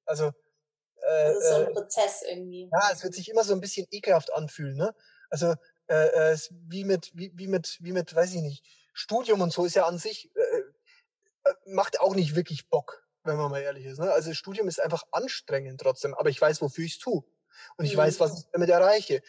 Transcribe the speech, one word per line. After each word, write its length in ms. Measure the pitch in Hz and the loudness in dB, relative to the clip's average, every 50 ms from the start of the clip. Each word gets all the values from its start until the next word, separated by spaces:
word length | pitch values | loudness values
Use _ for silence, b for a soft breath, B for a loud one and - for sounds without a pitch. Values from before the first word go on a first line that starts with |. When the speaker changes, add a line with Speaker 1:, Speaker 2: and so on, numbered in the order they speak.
| _ | _
Speaker 1:
Also, 280 | - 156 151 156 147 143 - _ _ _ _ _ _ _ _ _ _ _ _ | -6 -2 -2 -2 -2 -4 -8 _ _ _ _ _ _ _ _ _ _ _ _
äh, 220 | - 156 160 156 151 | -2 0 2 4 4
Speaker 2:
Also 160 | 151 - - | 4 2 4
so 140 | - 160 151 | 4 4 4
ein 120 | 151 - | 4 4
Speaker 1:
äh, 60 | - | 6
Speaker 2:
Prozess 480 | - 208 208 - - - 202 196 - - | 4 4 4 2 0 0 0 0 0 -4
irgendwie. 540 | - - 180 180 185 185 180 180 185 180 160 | -4 -6 -8 -8 -10 -10 -12 -12 -6 -2 2
Speaker 1:
ja, 160 | 190 208 202 | 2 4 2
es 100 | 180 151 | 2 0
wird 120 | 185 180 175 | -4 -8 -8
sich 140 | 190 175 220 | -8 -10 0
immer 140 | 220 226 214 | 2 2 2
so 80 | 202 196 | 2 0
ein 60 | 185 | 0
bisschen 260 | 196 190 - 202 180 - | -2 -4 -8 -8 -8 -8
ekelhaft 420 | 202 202 - 208 180 160 - - | -12 -4 2 4 4 4 4 0
anfühlen, 440 | - 156 156 151 - - 147 139 135 | -4 -6 -6 -8 -8 -10 -8 -8 -4
ne? 180 | 139 175 220 - b b b b b b b | -4 -4 -4 -4 b b b b b b b
Also, 240 | 160 143 170 170 160 - b b b b _ - | -4 0 0 0 0 -2 b b b b _ 0
äh, 60 | 160 | 2
äh, 340 | 156 156 156 - 160 156 160 | 4 4 4 4 4 4 4
es 180 | 160 156 - - 175 170 170 165 | 2 0 -4 -10 -18 -20 -16 -12
wie 160 | 175 196 196 | -10 -6 -2
mit, 260 | 196 190 170 - - - | 0 -2 -2 -2 -8 -14
wie, 180 | 170 190 190 170 | -14 -14 -14 -12
wie 120 | 175 190 190 | -12 -6 -2
mit, 300 | 190 175 165 - - - | -2 -2 -2 -6 -12 -12
wie 120 | 170 175 | -10 -6
mit, 220 | 185 180 165 - 160 | -4 -4 -6 -2 0
weiß 200 | 165 180 185 185 | 0 0 0 -2
ich 80 | 170 | -4
nicht, 220 | 156 143 143 - b b b b b b b | -6 -6 -8 -12 b b b b b b b
Studium 460 | - - - 214 247 247 233 214 196 | -14 -8 -4 -4 -2 0 2 2 2
und 120 | 180 170 | 2 0
so 120 | - 175 180 | 0 -2 -2
ist 100 | 175 - | 2 2
ja 100 | 196 170 | 2 2
an 120 | 170 180 165 | 2 0 -4
sich, 320 | - 220 208 - - _ _ | -8 -10 -10 -10 -16 _ _
äh, 40 | - - - - - - - _ _ b b b b b b _ _ _ _ _ _ _ 185 | -2 -2 0 -2 -4 -4 -6 _ _ b b b b b b _ _ _ _ _ _ _ -2
äh, 40 | 190 - _ | -2 -2 _
macht 340 | 196 190 190 196 - - - | -4 -2 0 0 0 0 0
auch 140 | 170 196 190 | 0 2 2
nicht 220 | 196 170 147 151 | 2 0 0 0
wirklich 320 | 175 170 - 156 - - _ | -2 -2 -4 -8 -12 -4 _
Bock, 360 | 165 147 - - - - _ _ _ _ _ | -2 -2 -2 -6 -14 -20 _ _ _ _ _
wenn 120 | 160 147 | -4 -4
man 140 | 151 147 143 | -2 -4 -4
mal 120 | 139 139 | -4 -6
ehrlich 240 | 139 143 139 139 131 | -6 -6 -8 -8 -12
ist, 120 | 135 131 143 | -14 -8 -4
ne? 120 | 170 196 | -2 0
Also 220 | 160 185 156 165 156 | 0 0 0 -2 -6
Studium 340 | - - 196 196 220 208 180 | -8 -10 -8 -6 -4 -4 -4
ist 120 | 160 - | -2 -2
einfach 240 | - 156 175 - - - | -2 -2 -2 -6 -6 -6
anstrengend 680 | - 175 247 262 - - - - 143 135 139 131 131 135 | -6 -4 -4 -4 -8 -10 -6 -4 -4 -4 -4 -8 -12 -2
trotzdem, 340 | - 135 123 - - 110 - | -2 -2 0 0 -4 -6 -4
aber 160 | - - 147 | 0 0 0
ich 100 | 135 - | 2 4
weiß, 200 | 156 151 156 - | 2 2 2 2
wofür 220 | 151 139 - - 165 | -2 -4 -4 -6 -8
ich's 140 | 165 - - | -8 -10 -8
tue. 260 | - 254 220 147 - _ _ _ _ B B B B B B | -4 -4 -4 -4 -4 _ _ _ _ B B B B B B
Und 80 | - 160 | -4 -4
ich 120 | 143 131 | 0 2
Speaker 2:
Mhm. 0 | |
Speaker 1:
weiß, 240 | 151 151 156 - - | 4 4 4 4 2
was 180 | 165 151 170 170 | 2 0 0 -4
ich 60 | - _ | -8 _
damit 180 | - 175 175 175 | -2 0 4 4
erreiche. 520 | 175 175 185 196 214 214 202 - 143 135 B | 6 6 8 6 6 4 2 0 -2 -4 B